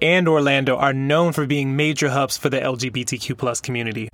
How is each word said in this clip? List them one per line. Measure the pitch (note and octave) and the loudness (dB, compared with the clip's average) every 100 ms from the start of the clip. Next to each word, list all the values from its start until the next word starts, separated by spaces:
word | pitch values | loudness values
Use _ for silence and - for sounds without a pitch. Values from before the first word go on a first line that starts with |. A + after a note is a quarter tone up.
and | D#3+ F3+ E3+ | 2 4 4
Orlando | D#3 C#3 C#3 C3+ B2 | 4 4 2 2 2
are | C#3 | 2
known | C3+ C3+ D3+ F3 | 0 2 2 2
for | D#3 C#3 | 0 0
being | D3 C3+ C3+ | 0 0 0
major | D3+ D3 C#3+ | 0 0 0
hubs | C3+ C3+ - | 0 -2 -2
for | C#3+ | -2
the | C3 | -2
L | C3 B2+ | -2 -4
G | B2+ | -6
B | A#2+ | -6
T | A#2+ B2 | -6 -8
Q | - B2 | -6 -4
plus | B2+ A#2 | -4 -4
community, | - A#2+ A2+ A2 A2 | -6 -6 -4 -6 -8